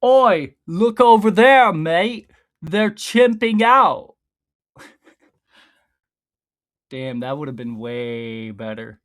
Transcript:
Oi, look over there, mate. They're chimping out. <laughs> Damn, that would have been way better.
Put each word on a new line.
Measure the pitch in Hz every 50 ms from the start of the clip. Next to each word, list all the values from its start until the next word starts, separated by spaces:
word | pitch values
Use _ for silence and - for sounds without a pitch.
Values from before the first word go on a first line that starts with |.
| -
Oi, | 240 254 262 262 240 196 165 143 131 _ _ _
look | - 165 175 220 233 226 -
over | 254 240 233 220 202 220
there, | 202 180 226 262 269 262 247 220 185
mate. | 160 156 160 165 170 190 220 247 220 - _ _ _ _ _ _ _
They're | - 160 160 208 214 220
chimping | 208 - - - - 226 247 247 233 220 - 226 226 214
out. | 226 226 247 415 440 185 135 - - - _ _ _ _ _ _ _ _ _ _ _ _ _
<laughs> | _ - - _ _ _ _ _ _ _ _ _ _ _ _ _ _ _ _ _ _ _ _ _ _ _ _ _ _ _ _ _ _ _ _ _ _ _ _ _ _ _ _
Damn, | - 131 131 131 127 120
that | 120 127 135
would | 143 151 143
have | 127
been | 113 123 120 117
way | 110 113 120 120 120 120 120 117 117 117 117 113 113 110 110
better. | 107 101 113 110 110 110 113 110 110 _ _